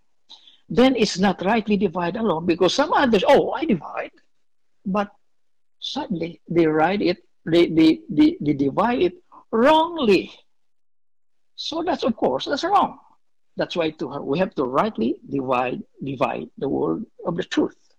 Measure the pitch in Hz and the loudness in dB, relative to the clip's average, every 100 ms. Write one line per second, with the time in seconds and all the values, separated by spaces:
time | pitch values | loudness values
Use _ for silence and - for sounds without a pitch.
0 | _ _ _ - - _ - 165 262 247 | _ _ _ -20 -20 _ -6 2 4 4
1 | 208 170 202 175 180 233 208 208 196 175 | 0 2 0 2 0 0 2 0 0 -2
2 | 175 208 226 160 175 165 185 - 302 - | -4 -2 -2 0 0 2 2 2 0 2
3 | 277 220 - 220 160 220 320 180 127 117 | 2 2 4 4 4 -2 -2 -2 -4 -10
4 | 185 _ _ _ _ _ _ _ 202 196 | -12 _ _ _ _ _ _ _ -6 -4
5 | 202 _ _ _ _ _ _ _ - 254 | -4 _ _ _ _ _ _ _ -12 -8
6 | - 170 165 - - 170 160 156 160 208 | -6 -6 -8 -12 -4 0 2 2 0 0
7 | 175 185 _ _ - 170 170 160 160 160 | -2 -4 _ _ 0 2 2 4 4 4
8 | - 151 151 349 147 139 139 139 220 247 | -2 2 2 2 -2 0 0 0 0 2
9 | 175 - _ - - 226 254 311 330 339 | -2 -2 _ -20 -4 2 4 4 2 0
10 | 240 175 101 - _ _ _ _ _ _ | 2 2 2 -12 _ _ _ _ _ _
11 | _ _ _ _ _ - - 311 339 285 | _ _ _ _ _ -14 -10 -6 -4 -2
12 | 269 - 185 185 - 277 339 392 - - | -2 -2 -2 -2 -4 -4 0 0 0 -4
13 | _ _ _ _ _ - 156 180 160 156 | _ _ _ _ _ -6 -6 -2 -4 -4
14 | 143 143 - 147 226 - 123 135 208 214 | -8 -8 -4 -2 -2 -2 -2 0 -2 -2
15 | 226 - - 139 131 123 127 - - 427 | -4 -4 -6 -6 -2 -2 -2 -6 -12 -12
16 | 135 131 123 120 240 - 139 139 151 160 | -8 -4 -2 -4 -10 -8 -4 -2 -2 -4
17 | - - 440 175 - - - - _ | -8 -12 -8 -6 -4 -2 -4 -4 _